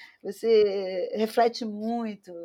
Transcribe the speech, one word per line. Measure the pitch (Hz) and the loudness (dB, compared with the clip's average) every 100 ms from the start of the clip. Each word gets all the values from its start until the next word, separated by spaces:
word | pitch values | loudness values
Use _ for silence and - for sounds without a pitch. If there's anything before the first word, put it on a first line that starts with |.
| - _ | -20 _
você | 196 196 226 220 208 196 185 185 170 208 | -14 -4 4 6 6 2 -4 -4 -4 -2
reflete | 220 240 233 233 226 | 0 2 2 0 -8
muito, | 208 220 233 220 202 190 170 | -6 -6 -4 -6 -10 -14 -16